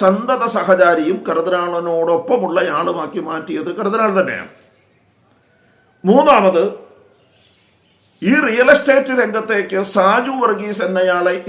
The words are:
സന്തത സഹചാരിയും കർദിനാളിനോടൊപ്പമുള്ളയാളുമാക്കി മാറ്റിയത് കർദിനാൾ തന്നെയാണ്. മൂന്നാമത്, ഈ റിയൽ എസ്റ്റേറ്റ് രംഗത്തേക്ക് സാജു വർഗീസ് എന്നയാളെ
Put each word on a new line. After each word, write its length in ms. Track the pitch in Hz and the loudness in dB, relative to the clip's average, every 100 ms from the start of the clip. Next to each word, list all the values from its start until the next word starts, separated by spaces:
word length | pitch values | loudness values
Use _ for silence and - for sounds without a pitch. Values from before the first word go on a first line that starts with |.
സന്തത 380 | 190 202 240 254 233 208 | 0 2 -2 -2 -2 -2
സഹചാരിയും 600 | 175 185 175 160 156 196 - | 2 4 4 4 0 -2 -2
കർദിനാളിനോടൊപ്പമുള്ളയാളുമാക്കി 1900 | 160 170 180 175 175 170 165 165 170 - 196 180 175 175 151 175 170 151 185 156 | -2 -2 -2 -2 -4 -2 -2 0 -2 0 -2 0 -2 -2 -2 -4 -4 -6 -8 -8
മാറ്റിയത് 420 | 160 - 156 170 180 | -8 -6 -8 -6 -6
കർദിനാൾ 300 | 196 220 214 190 | -4 0 0 0
തന്നെയാണ്. 320 | 131 98 80 _ _ _ _ _ _ _ _ _ _ _ _ _ _ _ | -2 -4 -12 _ _ _ _ _ _ _ _ _ _ _ _ _ _ _
മൂന്നാമത്, 600 | 180 240 294 240 190 170 202 - - _ _ _ _ _ _ _ _ _ _ _ _ _ | 2 4 6 4 4 2 0 -4 -20 _ _ _ _ _ _ _ _ _ _ _ _ _
ഈ 100 | 190 302 262 | 0 2 2
റിയൽ 220 | 233 262 | 2 4
എസ്റ്റേറ്റ് 400 | 294 277 277 269 254 | 4 4 2 2 -2
രംഗത്തേക്ക് 580 | 220 214 214 208 - 190 196 | 0 -2 -2 -4 -2 -4 -2
സാജു 400 | - 190 233 254 262 | 0 2 2 -2 -2
വർഗീസ് 400 | 226 202 208 190 185 | -2 -2 -6 -6 -4
എന്നയാളെ 480 | 185 185 175 180 185 | 0 0 0 0 -2